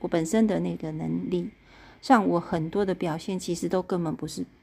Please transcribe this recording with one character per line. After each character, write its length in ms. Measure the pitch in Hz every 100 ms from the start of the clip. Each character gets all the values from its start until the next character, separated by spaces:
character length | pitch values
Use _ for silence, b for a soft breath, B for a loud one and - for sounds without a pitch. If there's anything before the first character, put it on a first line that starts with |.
我 80 | 175
本 180 | 170 165
身 180 | 220
的 140 | 220 175
那 180 | 175 170
个 140 | 156
能 400 | 156 165 165 175
力， 180 | 180 180 - B B B B
像 260 | - 240 185
我 120 | 170
很 280 | - 170 160
多 160 | 196
的 80 | 196
表 240 | 180 175 160
现， 220 | - 185
其 160 | 180
实 140 | 175 175
都 120 | 185
根 220 | 180 180
本 120 | 165
不 120 | - 151
是， 180 | - - -